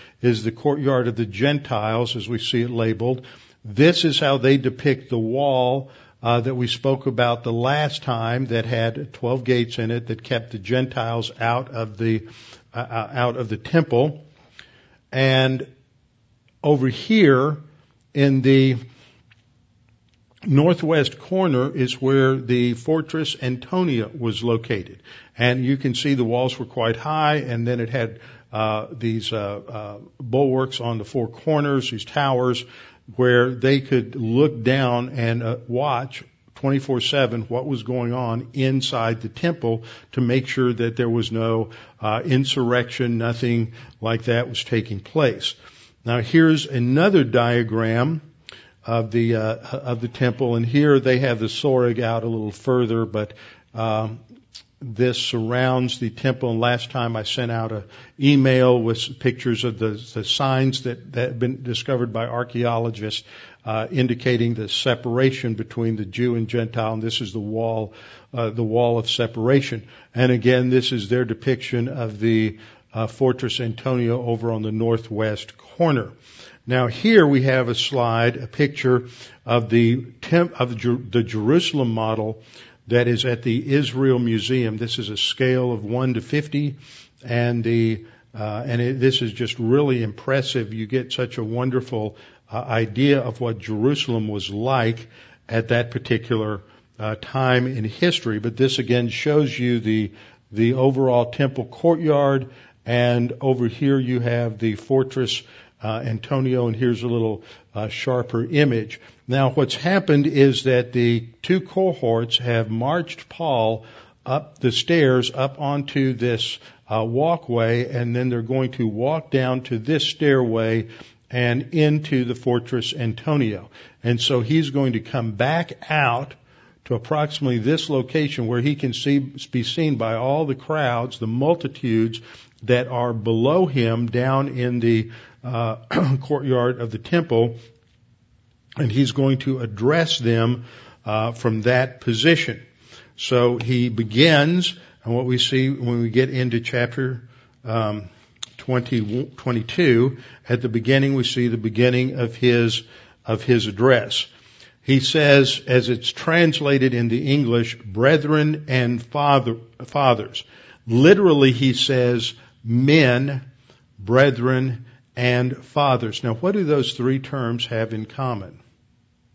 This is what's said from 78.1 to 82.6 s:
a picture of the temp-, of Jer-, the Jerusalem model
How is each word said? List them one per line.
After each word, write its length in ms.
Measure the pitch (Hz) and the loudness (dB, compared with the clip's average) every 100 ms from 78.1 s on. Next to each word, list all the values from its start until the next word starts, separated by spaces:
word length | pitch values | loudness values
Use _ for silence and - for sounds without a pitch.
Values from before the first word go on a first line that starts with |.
| 113 120 127 | 2 2 0
a 100 | 120 | -8
picture 640 | - 143 147 127 123 123 - - - 120 | -2 -2 0 2 2 0 -14 -20 -16 0
of 240 | 120 117 | 0 4
the 360 | 117 117 120 - - | 4 4 2 -4 -14
temp-, 380 | - 170 175 - | 0 2 2 -2
of 160 | 123 113 | -4 -2
Jer-, 200 | 120 127 | -2 -2
the 260 | 113 120 | -2 -2
Jerusalem 680 | 113 110 107 139 - 147 120 | -2 -2 2 2 2 -2 -2
model 500 | 110 110 110 107 110 - - | 0 -2 -2 -4 -8 -16 -20